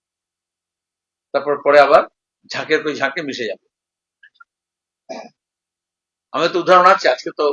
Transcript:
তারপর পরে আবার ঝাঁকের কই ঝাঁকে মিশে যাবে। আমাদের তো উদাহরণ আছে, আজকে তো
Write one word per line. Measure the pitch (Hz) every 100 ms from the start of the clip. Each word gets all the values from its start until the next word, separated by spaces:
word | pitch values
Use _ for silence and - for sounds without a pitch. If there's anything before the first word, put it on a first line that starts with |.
| _ _ _ _ _ _ _ _ _ _ _ _ _
তারপর | 139 131 143
পরে | 143 147
আবার | 135 151 - _ _ _ -
ঝাঁকের | - 135 156
কই | 151 131
ঝাঁকে | 135 151
মিশে | 147 123
যাবে। | 113 95 _ _ _ _ _ _ _ _ _ _ _ _ _ _ - - 226 _ _ _ _ _ _ _ _ _ _
আমাদের | 127 170
তো | 175
উদাহরণ | 170 180 180
আছে, | 190 156
আজকে | 127 - -
তো | 151